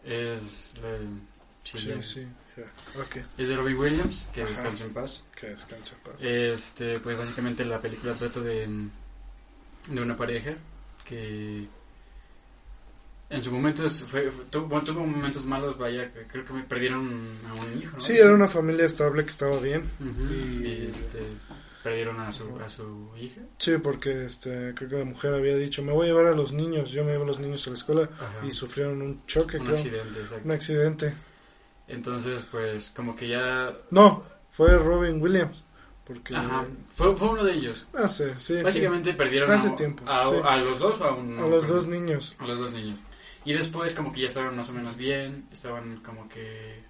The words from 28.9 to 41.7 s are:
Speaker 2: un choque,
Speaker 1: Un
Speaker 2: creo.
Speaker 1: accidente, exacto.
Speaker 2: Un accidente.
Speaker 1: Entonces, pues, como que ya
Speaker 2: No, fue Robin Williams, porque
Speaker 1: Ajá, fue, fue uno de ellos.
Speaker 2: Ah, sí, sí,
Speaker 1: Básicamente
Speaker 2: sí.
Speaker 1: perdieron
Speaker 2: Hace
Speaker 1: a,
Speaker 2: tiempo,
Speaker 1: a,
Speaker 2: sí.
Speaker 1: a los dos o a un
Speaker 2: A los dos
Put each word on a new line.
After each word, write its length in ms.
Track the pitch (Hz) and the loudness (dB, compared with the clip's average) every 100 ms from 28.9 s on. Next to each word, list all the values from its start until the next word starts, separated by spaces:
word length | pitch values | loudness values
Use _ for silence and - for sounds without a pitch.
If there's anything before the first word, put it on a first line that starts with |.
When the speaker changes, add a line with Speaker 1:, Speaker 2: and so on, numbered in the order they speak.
| 139 | -2
Speaker 2:
un 240 | 139 139 - | -6 -8 -2
choque, 320 | 156 160 156 | 0 2 -2
Speaker 1:
Un 80 | 123 | 0
Speaker 2:
creo. 100 | 151 | 0
Speaker 1:
accidente, 420 | 139 110 110 107 | 0 -6 -8 -10
exacto. 240 | 107 113 | -10 -8
Speaker 2:
Un 60 | 151 | -2
accidente. 640 | 156 151 151 151 156 151 143 - - - - - - - | -2 0 4 4 2 -4 -4 -14 -20 -20 -20 -20 -20 -14
Speaker 1:
Entonces, 600 | 123 123 123 120 123 - | -10 -6 -4 -4 -6 -6
pues, 400 | 117 110 107 104 | -4 -4 -4 -8
como 200 | - 120 113 | -8 -8 -6
que 120 | 120 | -4
ya 440 | 120 127 127 127 - - | -2 0 -2 -4 -6 4
Speaker 2:
No, 320 | 180 208 - - - - | 12 12 10 -8 -20 -20
fue 260 | - 165 180 | 6 10 10
Robin 460 | 156 175 175 156 | 8 4 2 2
Williams, 420 | 165 190 151 - - - - - | 4 4 2 -4 -20 -20 -20 -20
porque 300 | - 123 - | -16 -16 -6
Speaker 1:
Ajá, 320 | 123 123 131 127 - - - | -4 0 -2 -4 -10 -14 4
fue, 200 | 175 185 | 4 6
fue 120 | 208 | 2
uno 140 | 226 | 2
de 100 | 202 | 2
ellos. 320 | 165 123 113 - | 2 -2 -8 -8
Speaker 2:
Ah, 140 | 302 202 | 0 0
sí, 160 | - 143 127 | 2 -2 -4
sí, 220 | - 175 | -2 0
Speaker 1:
Básicamente 520 | 175 196 190 175 170 | 2 4 2 2 0
Speaker 2:
sí. 40 | 147 | 0
Speaker 1:
perdieron 340 | 135 135 143 | 2 4 6
Speaker 2:
Hace 160 | 208 208 | 6 6
Speaker 1:
a, 80 | - | 2
Speaker 2:
tiempo, 260 | 151 143 127 | -2 -4 -2
Speaker 1:
a, 180 | 131 135 | 2 4
Speaker 2:
sí. 60 | 143 | 4
Speaker 1:
a 120 | 147 131 | 4 4
los 220 | 127 127 | 4 2
dos 200 | 185 214 | 2 2
o 40 | |
a 100 | 156 | 0
un 240 | 127 123 117 | 0 -4 -2
Speaker 2:
A 80 | 160 | 4
los 220 | 165 | 4
dos 180 | 156 | 6